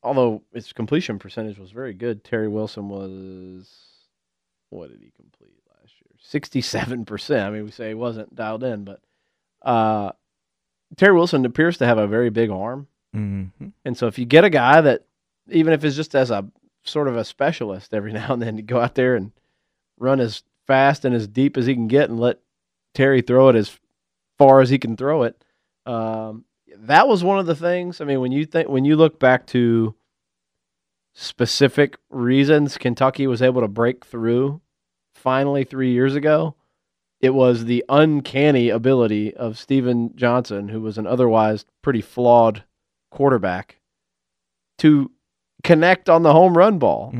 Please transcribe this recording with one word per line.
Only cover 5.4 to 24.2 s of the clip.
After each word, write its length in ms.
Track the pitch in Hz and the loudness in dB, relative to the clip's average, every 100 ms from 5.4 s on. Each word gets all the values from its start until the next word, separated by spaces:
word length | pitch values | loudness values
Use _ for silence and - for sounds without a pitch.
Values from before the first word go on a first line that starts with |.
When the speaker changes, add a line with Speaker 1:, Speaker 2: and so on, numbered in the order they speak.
| 50 50 _ | _ _ _
Speaker 1:
last 260 | 50 113 _ | _ _ _
year? 100 | _ _ | _ _
Sixty-seven 880 | _ 147 - 135 - 104 98 123 110 | _ -10 -8 -8 -6 -8 -8 -10 -10
percent. 420 | 104 - 139 101 | -14 -6 -4 -4
I 20 | |
mean, 140 | 107 104 | -8 -14
we 60 | |
say 160 | - 110 | -14 -14
he 40 | 110 | -10
wasn't 400 | 120 110 107 - | -10 -10 -16 -12
dialed 280 | 110 110 | -10 -8
in, 200 | 127 107 | -8 -10
but, 180 | 98 98 _ _ _ _ _ _ | -12 -20 _ _ _ _ _ _
uh, 480 | - 120 110 107 98 - _ _ _ _ _ _ _ - | -4 0 0 -2 -6 -12 _ _ _ _ _ _ _ 0
Terry 180 | 196 185 | 2 4
Wilson 280 | 170 147 127 | 2 0 -2
appears 320 | 123 165 180 | 0 -2 0
to 60 | 120 | 0
have 120 | 113 | 2
a 100 | 104 | 0
very 220 | 110 120 | 0 -2
big 200 | 110 113 | 0 -2
arm. 380 | 92 107 131 139 _ _ 107 | -4 -8 -12 -16 _ _ -10
Speaker 2:
Mm-hmm. 520 | 104 98 95 _ 170 - | -8 -8 -10 _ -20 -14
Speaker 1:
And 140 | 135 117 | -12 -6
so 100 | 117 | -6
if 100 | 104 | -6
you 60 | 120 | 2
get 180 | 143 196 | 4 4
a 40 | |
guy 300 | 151 123 151 | 2 4 6
that, 240 | 151 117 - _ _ _ _ | 6 0 -6 _ _ _ _
even 240 | 165 160 | 0 0
if 100 | 156 | 0
it's 120 | 151 139 | -2 -6
just 180 | 151 139 | -4 -2
as 140 | 127 | -2
a 160 | 107 101 _ _ _ | -4 -8 _ _ _
sort 240 | - 156 143 | -10 -6 -4
of 80 | 117 | -4
a 80 | 135 | -8
specialist 680 | - 143 165 110 95 - | -6 -6 -4 -10 -10 -8
every 200 | 107 104 | -8 -8
<laughs> 0 | |
now 200 | 107 107 | -10 -8
and 80 | 123 | -6
then, 140 | 113 107 | -6 -10
to 40 | |
go 180 | 107 123 | -6 -2
out 160 | 117 - | -2 0
there 200 | 127 120 | 0 -2
and 160 | 98 _ _ _ _ _ _ _ | -6 _ _ _ _ _ _ _
run 220 | 123 135 | -2 -2
as 220 | 120 - _ _ - | -2 -6 _ _ -2
fast 380 | 135 139 139 135 | 2 2 0 -2
and 80 | |
as 140 | 120 104 | -4 -4
deep 300 | 107 139 139 | -2 -2 0
as 80 | 123 | -2
he 80 | |
can 140 | 127 113 | -2 0
get 200 | 135 147 | 0 0
and 100 | 113 | -2
let 200 | 120 - _ _ _ _ _ | -4 -4 _ _ _ _ _
Terry 280 | - 135 135 | -2 2 2
throw 280 | 120 123 131 | 2 6 6
it 60 | 117 | 6
as 220 | 101 - _ _ _ _ | 0 -8 _ _ _ _